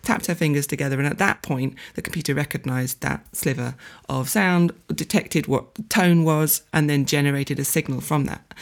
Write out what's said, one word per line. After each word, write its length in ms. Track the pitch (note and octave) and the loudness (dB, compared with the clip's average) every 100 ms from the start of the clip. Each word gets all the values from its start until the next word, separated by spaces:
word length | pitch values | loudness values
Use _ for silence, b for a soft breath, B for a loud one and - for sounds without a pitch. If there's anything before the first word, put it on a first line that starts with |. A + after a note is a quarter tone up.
tapped 240 | - - - | 0 -2 0
her 80 | E3+ | 0
fingers 320 | D#3+ C#3+ C#3 | 2 0 -2
together. 320 | C3 C#3+ C3+ | -4 -2 0
And 80 | C#3+ | -2
at 100 | - | 0
that 240 | G3 - | 0 0
point, 320 | - C3 C3+ - B - | -4 -4 -4 -6 B -10
the 60 | |
computer 320 | - E3+ D3 C#3+ | -8 -6 -2 -2
recognised 640 | C#3+ C3+ - B2+ B2+ - | -2 -4 -4 -2 -4 -4
that 240 | C#3 C3+ - | -4 -4 -8
sliver 420 | - D3 B2+ B2 C3 B B - | -4 -2 -2 -4 -8 B B -6
of 220 | C3 C3 | -4 -2
sound, 440 | G#3+ F#3 F3+ F3 - - | 2 4 4 4 0 -8
detected 540 | D3 D#3 G3+ - E3 C#3+ | -6 0 0 2 -2 0
what 260 | C3+ - - | -2 -2 -14
the 80 | |
tone 400 | - - F3+ E3+ | -2 2 6 6
was, 380 | D#3+ D3+ D#3 - _ | 4 2 2 -2 _
and 160 | D#3+ D3 | 0 2
then 180 | C#3+ C3 | 2 2
generated 520 | D3 C#3+ C#3 C#3 C#3 | 2 2 0 -2 -4
a 60 | C#3 | 0
signal 340 | D#3+ D#3 C3 | -2 -2 -6
from 260 | - D3+ C3+ | -2 0 0
that. 280 | - _ B | -6 _ B